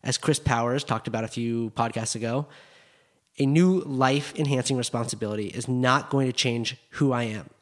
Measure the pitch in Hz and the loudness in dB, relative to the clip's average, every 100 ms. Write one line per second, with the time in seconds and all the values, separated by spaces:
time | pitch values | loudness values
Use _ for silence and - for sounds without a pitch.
0 | - 127 - 151 - 117 120 131 - 113 | -4 -2 0 0 2 2 2 -2 -2 -4
1 | - 110 110 - 117 117 117 110 117 113 | -2 -4 -4 -4 -2 -2 -4 -2 -2 -2
2 | 113 113 113 127 147 - - - _ _ | -6 -4 -2 -4 -4 -12 -20 -20 _ _
3 | _ _ _ - 139 151 185 185 147 131 | _ _ _ -2 2 6 6 4 0 0
4 | 131 139 143 - 147 135 123 131 117 120 | 2 2 -2 -4 0 2 0 0 -2 -2
5 | 117 110 107 107 104 - 113 127 127 135 | -4 -4 -4 -4 -4 -6 -4 0 4 4
6 | 143 139 131 123 131 117 113 135 _ - | 2 0 0 0 0 0 -4 -8 _ 0
7 | 143 123 117 107 73 _ | 2 2 -2 -6 -12 _